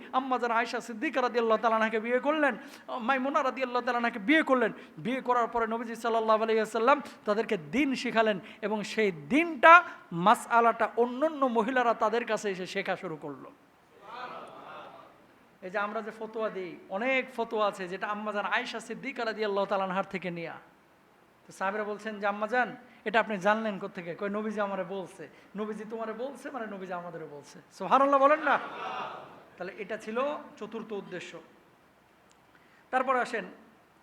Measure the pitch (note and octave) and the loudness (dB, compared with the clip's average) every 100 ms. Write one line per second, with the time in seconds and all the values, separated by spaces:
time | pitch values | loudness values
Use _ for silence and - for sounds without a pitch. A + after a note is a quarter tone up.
0 | - C4 C4 B3+ A#3+ A3+ A#3+ A#3+ - A3 | 0 -2 0 -2 2 0 0 -4 -8 -6
1 | D4+ C4 B3 A#3 A3+ A3 A#3 A3 A3 A3 | -2 0 0 2 2 2 4 4 2 0
2 | A3+ B3 C#4 D#4 C#4 G3+ - - - C4 | 0 0 2 2 2 0 -10 -18 -10 -4
3 | A3+ C4+ C4 E4 C4 A#3+ B3 B3 A#3+ A#3+ | 0 0 2 2 0 -2 -2 -2 0 0
4 | A#3 A#3 G3 D#4 D4+ B3+ A3 - - - | 0 -2 4 4 6 4 2 -2 -14 -8
5 | E3 C4 B3 B3 A3+ A#3 A3+ A3+ A#3 A3+ | -4 -2 2 2 2 0 0 -2 -6 -4
6 | A#3 A3+ A3 G#3+ A3 A3 G#3+ A#3 A3+ D4 | 0 2 4 4 4 2 2 2 4 4
7 | - - - G#3 G#3 G3+ D3 A3 D4 B3 | 2 -8 -2 0 0 -2 0 0 2 0
8 | A#3+ A3+ A3 G3 - - G#3 G#3+ G3+ - | 0 2 2 2 -6 -8 -4 -4 -4 0
9 | G#3 D#3+ C#3+ C#4 E4+ C#4+ D#4+ E4+ F4 - | 0 0 0 2 2 6 10 10 8 -6
10 | - E3+ F#3 A#3+ - A#3 A#3 A3+ A3 - | -8 2 4 4 4 4 4 2 0 2
11 | A#3+ B3 D#4 D4+ C4+ A3+ A3 B3+ A#3 A3+ | 0 2 -2 0 0 2 2 2 2 2
12 | A3 A3+ A#3 G#3+ G#3+ F3+ F3+ G3 F#3+ F3+ | 0 0 0 -2 -2 -4 -6 -4 -4 -6
13 | F#3 D#3 D3+ C3+ C3+ - _ _ _ - | -6 -8 -10 -12 -16 -20 _ _ _ -20
14 | - - - - - - - - - - | -18 -14 -12 -12 -16 -18 -16 -16 -16 -20
15 | - - _ _ _ _ F#3 G3+ G#3 A3 | -20 -20 _ _ _ _ -8 -4 -4 -4
16 | G#3+ - A3 A3 A3 F#3 F3+ D3 - F#3+ | -8 -10 -10 -4 -4 -4 -8 -12 -8 -4
17 | B3 C4 B3+ - A3+ A3 G#3 F#3+ F3+ F#3 | 0 0 -2 -6 -4 0 0 0 -8 -6
18 | G#3+ G#3 G#3+ G#3 F#3+ G#3+ B3 A#3+ - A3+ | -6 -4 -4 -4 0 -2 -2 -8 -10 -8
19 | A#3 B3+ A3+ G#3 G#3+ G3 G3 G3 F#3+ F#3 | -8 -4 -4 -2 0 0 2 0 0 -2
20 | G3 F#3 F#3 E3+ E3 B2+ - _ _ _ | -2 -4 -6 -6 -10 -12 -18 _ _ _
21 | _ _ _ _ - - F#3+ G#3+ G#3 G3+ | _ _ _ _ -20 -4 -2 -2 -4 -6
22 | G#3+ G#3+ G3+ G#3 G#3+ B3 A3+ - - - | -8 -2 -2 0 0 2 0 -4 -18 -10
23 | A3 A3+ G#3+ G#3 F#3+ A3 A3 F#3+ - - | 2 2 2 2 4 4 0 -4 -8 -8
24 | E3+ D#3 G3+ G#3 A3 G#3 G3+ F#3+ F3+ G3 | -10 -6 -4 -2 -4 -2 -2 -2 -4 -6
25 | E3+ - D3 - - F#3+ G#3+ G#3+ G#3+ A3+ | -10 -14 -18 -18 -16 -8 -8 -8 -10 -8
26 | A3 G#3 C4 C4+ D4 C#4 G#3+ G3 F#3 F3+ | -8 -6 -8 -8 -12 -10 -10 -10 -8 -8
27 | F3 D#3+ D#3 C#3+ C3+ - - - F#3 B3+ | -8 -12 -12 -14 -18 -20 -20 -10 4 6
28 | C#4 C#4 C#4 D4+ D4+ A3+ - - - - | 6 8 6 6 4 2 0 -8 -8 -6
29 | - - - - - - F#3 - F#3+ A3 | -8 -10 -16 -20 -20 -12 -12 -10 -10 -10
30 | G#3+ A#3 C#4 D4+ - - G#3+ A3+ G3+ G3+ | -6 -2 -2 -4 -12 -14 -12 -10 -8 -10
31 | E3+ F3 - E3 - - _ _ _ _ | -8 -10 -12 -16 -20 -20 _ _ _ _
32 | _ _ _ _ _ _ _ _ _ C4 | _ _ _ _ _ _ _ _ _ -2
33 | B3+ B3+ A3+ A3+ F#3+ - - _ _ _ | 2 2 0 -4 -6 -14 -20 _ _ _